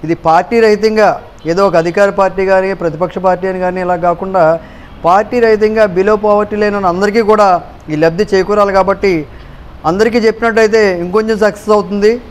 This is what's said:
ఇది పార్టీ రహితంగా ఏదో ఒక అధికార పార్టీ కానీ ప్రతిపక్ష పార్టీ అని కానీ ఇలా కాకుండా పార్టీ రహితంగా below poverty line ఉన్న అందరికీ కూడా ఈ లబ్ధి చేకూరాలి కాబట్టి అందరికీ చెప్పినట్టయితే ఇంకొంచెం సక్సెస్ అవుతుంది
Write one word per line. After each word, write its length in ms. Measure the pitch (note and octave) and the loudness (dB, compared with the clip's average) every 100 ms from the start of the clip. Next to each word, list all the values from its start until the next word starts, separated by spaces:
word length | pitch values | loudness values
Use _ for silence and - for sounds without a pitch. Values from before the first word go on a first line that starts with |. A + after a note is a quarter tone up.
ఇది 120 | D#3 E3 E3 | -6 -4 0
పార్టీ 320 | E3 F3+ A#3 A3 | 0 2 2 2
రహితంగా 440 | G#3 A3 G#3+ G3+ C#3+ - - D3+ | 2 0 2 0 0 -8 -12 -6
ఏదో 160 | E3+ G3 | 0 2
ఒక 80 | F3 | 2
అధికార 340 | E3 F3 G3+ | 0 0 0
పార్టీ 360 | G3 F#3+ F3+ F#3+ | 2 -2 0 0
కానీ 280 | F#3+ F#3+ F#3+ | 0 0 -4
ప్రతిపక్ష 360 | F3 D3+ F3 F#3 | -6 -4 -6 -2
పార్టీ 300 | F#3 F3+ F#3+ | -2 -2 -4
అని 120 | F#3 | -4
కానీ 220 | F3+ F3+ | -4 -4
ఇలా 160 | F3+ F3 F3 | -4 -2 -2
కాకుండా 360 | F3 F#3+ F#3+ D#3+ E3 - - - - E3 | -2 -4 0 2 0 -6 -20 -20 -6 0
పార్టీ 340 | F#3+ G#3+ A#3+ | 0 0 0
రహితంగా 440 | A3+ G#3+ G#3+ A3 G#3+ F3 | 2 2 0 2 0 2
below 200 | G3 G#3+ G#3 | 0 0 2
poverty 300 | G#3 G#3 G#3 | 0 0 -2
line 140 | G#3 G#3 | -2 0
ఉన్న 120 | F#3+ | -2
అందరికీ 280 | E3+ G3+ G#3 G#3 | 0 0 2 2
కూడా 160 | G#3+ G3+ F3 - - - | 4 4 2 -2 -20 -10
ఈ 60 | D#3 | 0
లబ్ధి 300 | E3 E3 G#3 | 0 0 0
చేకూరాలి 400 | F#3+ F3+ G#3 G3+ | 0 0 0 2
కాబట్టి 400 | F#3+ F#3 G3 G3 E3+ C#3+ - - - - - D3+ | 2 0 0 -2 -2 -6 -16 -20 -20 -20 -8 -4
అందరికీ 340 | F#3 A3+ A#3 A3 | 0 0 2 0
చెప్పినట్టయితే 540 | A3 A#3 A3 A3 A3 G#3 F3+ | 0 -2 2 2 4 2 0
ఇంకొంచెం 340 | F3 G3+ A3 A3 | -2 -2 -2 0
సక్సెస్ 280 | G#3 G#3 - G#3 | 0 -2 0 0
అవుతుంది 360 | F3+ G3+ G3+ A#3+ - | 0 -2 0 -2 -8